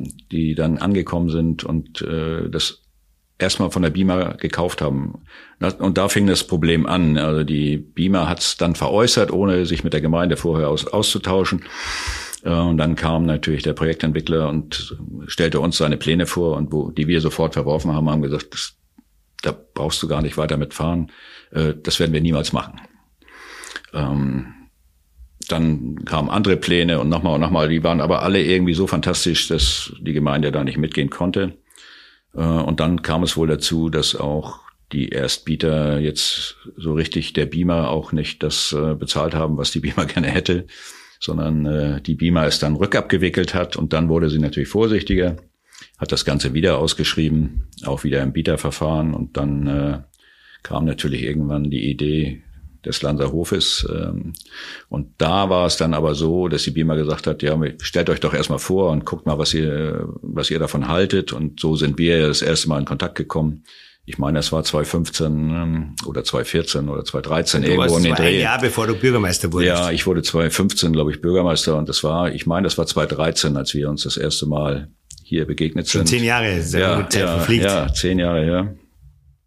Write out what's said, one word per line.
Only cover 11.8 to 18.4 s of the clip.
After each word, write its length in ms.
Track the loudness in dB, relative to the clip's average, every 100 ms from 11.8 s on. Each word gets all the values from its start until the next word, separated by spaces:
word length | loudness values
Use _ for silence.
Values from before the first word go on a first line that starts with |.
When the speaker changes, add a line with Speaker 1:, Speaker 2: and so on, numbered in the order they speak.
| -8 -8 -8 -8 -10 -8
Speaker 1:
Äh, 60 | -2
und 260 | 2 2 2
dann 160 | 2
kam 300 | 0 0 0
natürlich 380 | 2 0 0 -2
der 100 | -2
Projektentwickler 760 | -2 -2 0 -2 -2 0 0 0
und 480 | -2 -4 -8 -10 -12 -12 -12 -8
stellte 340 | 0 0 2
uns 180 | 0 2
seine 180 | 2 2
Pläne 300 | 2 2 2
vor 300 | 0 0 0
und 160 | -2
wo, 180 | -2 -2
die 180 | -2 2
wir 120 | 2
sofort 340 | 2 0 0
verworfen 380 | 0 0 0 0
haben, 160 | 0 2
haben 120 | 0
gesagt, 300 | 0 -4